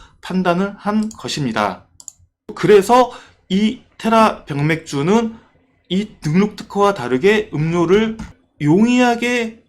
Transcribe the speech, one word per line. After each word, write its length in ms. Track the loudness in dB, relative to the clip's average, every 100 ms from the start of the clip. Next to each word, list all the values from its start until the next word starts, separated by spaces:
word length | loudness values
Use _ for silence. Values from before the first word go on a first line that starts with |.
| -20 _
판단을 540 | -6 -2 0 -2 -4 -6
한 320 | -4 -4 -4
것입니다. 800 | -8 -10 -6 -4 -2 -2 -4 _ _ -20 -20 _ _ -18 -2
그래서 560 | 4 6 6 4 2 -2 -20 _ -4
이 320 | 0 0 -4 _ -6
테라 480 | 0 4 2 0 -8
병맥주는 920 | -4 -2 -2 -4 -4 0 0 0 -8 _ _ _ _ -8
이 180 | -6 -6 -8
등록 340 | -2 0 0 -4
특허와 380 | -10 -2 0
다르게 560 | 0 -2 0 2 0 -2
음료를 640 | -4 -2 0 2 2 0 -6 -14 -20 _ -4
용이하게 1000 | 2 2 4 2 2 0 -2 -2 -6 -10